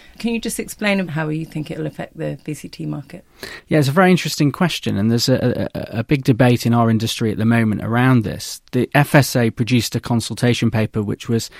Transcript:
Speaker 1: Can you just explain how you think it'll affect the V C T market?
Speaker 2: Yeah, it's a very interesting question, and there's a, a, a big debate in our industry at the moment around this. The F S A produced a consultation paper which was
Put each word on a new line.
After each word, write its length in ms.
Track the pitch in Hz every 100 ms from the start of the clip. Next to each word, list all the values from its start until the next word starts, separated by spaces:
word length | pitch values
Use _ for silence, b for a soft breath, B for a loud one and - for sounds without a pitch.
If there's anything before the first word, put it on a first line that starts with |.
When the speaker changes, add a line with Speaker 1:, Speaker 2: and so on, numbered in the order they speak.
| B -
Speaker 1:
Can 160 | 233
you 60 | 233
just 200 | 226 -
explain 480 | - - 208 196 175
how 220 | 151 156
you 160 | 156 156
think 240 | 160 147
it'll 160 | 156 156
affect 320 | - - 156
the 200 | 156 147
V 80 | -
C 160 | 151 160
T 160 | -
market? 400 | 156 147 - - - B B B -
Speaker 2:
Yeah, 100 | 151
it's 100 | 135
a 40 |
very 180 | 151 185
interesting 420 | 185 156 - 147
question, 460 | - 175 - - 101
and 120 | 107
there's 180 | 117 120
a, 400 | 127 123 - 101
a, 260 | - - 110
a 40 |
big 180 | - 143
debate 440 | 127 110 123 120 120
in 80 |
our 160 | 120 113
industry 420 | 110 113 - 113
at 60 | 98
the 80 | 110
moment 360 | 117 110 104
around 420 | 107 117 131 127
this. 360 | 101 71 - - _
The 180 | 127 123
F 220 | 143 139
S 200 | 156 - 131
A 140 | 113
produced 460 | - 113 123 - 117
a 40 |
consultation 720 | - 117 - 110 123 117 117
paper 320 | 110 107 110
which 280 | 101 - -
was 180 | 117 -